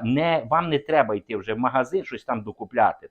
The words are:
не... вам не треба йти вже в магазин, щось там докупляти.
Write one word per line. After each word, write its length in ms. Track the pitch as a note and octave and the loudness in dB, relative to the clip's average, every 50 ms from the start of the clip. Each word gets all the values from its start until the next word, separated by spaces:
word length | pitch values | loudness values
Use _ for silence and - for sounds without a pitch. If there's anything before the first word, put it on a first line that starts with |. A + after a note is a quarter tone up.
| A2+ | 4
не... 420 | A2+ C3 D3 E3 E3+ E3 D3+ A2+ A2+ | 2 0 2 2 2 0 0 0 0
вам 180 | D3+ E3 F3 E3 | 0 0 0 0
не 100 | D3+ C#3+ | 0 -2
треба 360 | - - D#3+ D3 B2+ A2 G#2+ | 0 2 2 2 4 2 0
йти 220 | G2+ - - A2+ | -4 -4 -6 -8
вже 180 | G2+ F#2+ A2 G#2+ | -6 -4 -4 -2
в 40 | A2+ | -2
магазин, 460 | B2+ B2 B2+ C3 B2+ - F3+ F#3+ C#3+ | 0 0 0 0 0 0 -2 -4 -4
щось 200 | - B2 - - | -6 -10 -8 -6
там 180 | - B2 A2+ | -6 -6 -6
докупляти. 680 | G2+ G#2+ G2 - A2 F#2 B2 A#2+ G#2+ F2+ - - - - | -6 -8 -12 -12 -12 -4 2 2 2 2 2 -2 -10 -16